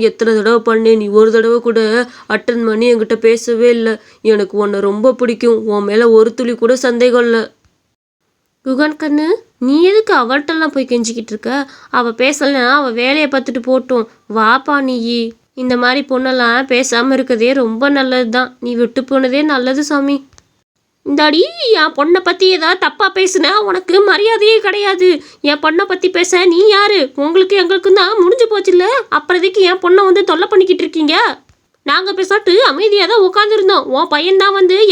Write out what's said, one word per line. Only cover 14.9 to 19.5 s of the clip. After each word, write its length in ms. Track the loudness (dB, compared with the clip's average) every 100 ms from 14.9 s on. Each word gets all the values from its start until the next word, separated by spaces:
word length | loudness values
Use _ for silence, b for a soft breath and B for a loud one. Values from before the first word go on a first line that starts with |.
| -4 -4 -4 -4 -10 _ -8
இந்த 140 | -4 0
மாதிரி 180 | 0 -2 -2
பொண்ணெல்லாம் 580 | -4 -2 -2 0 -2 0
பேசாம 440 | -2 0 -2 0 -2
இருக்கதே 320 | 0 0 0 0
ரொம்ப 300 | -2 -2 0 0
நல்லது 320 | 0 -2 -2 -2
தான். 140 | -4 -6 -8
நீ 60 | -2
விட்டு 220 | -2 -2 -2
போனதே 300 | -2 0 0 -2